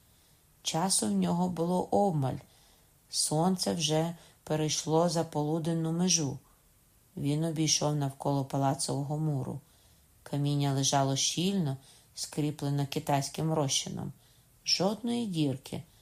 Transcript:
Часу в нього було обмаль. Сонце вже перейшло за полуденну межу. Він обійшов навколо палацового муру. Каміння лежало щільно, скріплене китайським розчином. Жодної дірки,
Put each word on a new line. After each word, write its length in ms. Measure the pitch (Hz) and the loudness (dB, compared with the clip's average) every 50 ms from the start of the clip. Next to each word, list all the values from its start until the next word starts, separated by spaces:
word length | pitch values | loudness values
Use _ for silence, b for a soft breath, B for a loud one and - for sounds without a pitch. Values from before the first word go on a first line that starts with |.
| b b b b b b b b b b _ _ - | b b b b b b b b b b _ _ -6
Часу 440 | - - 160 175 190 190 - 220 | -2 0 0 2 2 2 2 2
в 40 | 214 | 2
нього 380 | 202 196 185 175 175 170 180 185 | 2 2 2 2 2 2 2 0
було 340 | 175 170 165 175 180 185 - | 0 -2 0 0 2 0 0
обмаль. 540 | - - 202 202 196 160 151 135 127 - 135 - b b b b b b b b b b b _ _ | 2 2 2 4 4 2 0 0 0 -2 -6 -12 b b b b b b b b b b b _ _
Сонце 640 | - - - - 151 156 165 185 190 180 - 202 196 | -4 -2 0 0 2 2 2 2 2 2 0 -2 0
вже 420 | 170 151 151 156 156 165 170 170 B B B B B _ | 0 0 2 2 2 2 0 -4 B B B B B _
перейшло 640 | - 156 156 156 151 - - - 147 160 160 170 175 | -4 -2 0 0 0 0 -2 -2 2 2 4 4 4
за 140 | 156 170 160 | 2 0 -2
полуденну 680 | 160 - 151 151 147 160 170 151 170 165 165 160 160 | -2 -2 -2 0 0 0 0 0 -2 -2 0 0 -2
межу. 480 | 165 170 180 185 165 165 151 131 131 131 b b b b b _ _ _ _ _ _ _ _ _ _ | 0 0 2 2 2 2 2 0 -4 -8 b b b b b _ _ _ _ _ _ _ _ _ _
Він 260 | - 143 139 147 151 160 | -4 -2 0 0 0 0
обійшов 500 | 170 156 151 160 147 - - 151 147 151 | -2 0 0 2 2 2 2 2 0 0
навколо 500 | 147 139 135 131 - - 143 139 139 131 | 0 0 -2 -4 -2 -2 0 0 0 0
палацового 720 | 135 - 139 139 135 135 131 - - 135 135 143 139 151 | -2 -2 0 2 2 2 0 -2 -4 -2 -4 -2 -4 -2
муру. 420 | 151 156 156 147 131 - - - 135 b b b b b b b b b b _ _ _ | -2 0 0 0 -2 -4 -6 -8 -10 b b b b b b b b b b _ _ _
Каміння 500 | - - 143 143 143 147 143 143 139 135 | -6 -2 -2 0 2 2 2 2 2 2
лежало 420 | 139 135 - 147 139 135 135 135 | 2 2 2 2 2 2 2 2
щільно, 640 | 131 - - - 160 170 190 202 196 165 139 131 B B B B B B B B | 0 0 -2 0 0 0 0 2 0 0 0 -2 B B B B B B B B
скріплене 720 | - - - - 160 147 151 147 - 147 143 143 143 143 | -12 -10 -6 -2 -2 -2 -2 -2 -2 -4 -2 0 0 -2
китайським 680 | 139 - 156 - - 143 139 139 - - - 156 160 160 | -2 -4 -4 0 0 0 0 0 -2 -4 -4 -2 0 0
розчином. 580 | 156 143 131 - - - - - 58 - 139 - b b b b b b b b _ _ | 0 0 0 0 -2 -4 -4 -8 -8 -8 -10 -10 b b b b b b b b _ _
Жодної 600 | - - - 170 196 214 202 - 233 240 240 240 | -2 0 2 2 0 0 0 -2 -2 -2 -2 -2
дірки, 580 | 208 175 160 151 139 127 131 - - - - - b b b | -2 0 2 2 2 0 -2 -6 -10 -10 -10 -10 b b b